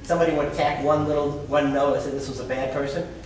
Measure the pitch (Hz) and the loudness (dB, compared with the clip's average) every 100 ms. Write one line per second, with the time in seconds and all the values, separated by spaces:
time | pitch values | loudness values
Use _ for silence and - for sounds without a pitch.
0 | - 170 165 147 143 - 147 147 143 151 | -2 2 4 2 0 2 0 2 2 2
1 | 151 147 143 - - 147 139 139 143 127 | 2 0 0 -2 0 2 2 2 2 2
2 | 139 139 135 135 123 131 131 143 139 170 | -2 -4 -6 -6 -6 -4 -2 -2 -2 -4
3 | - - | -6 -10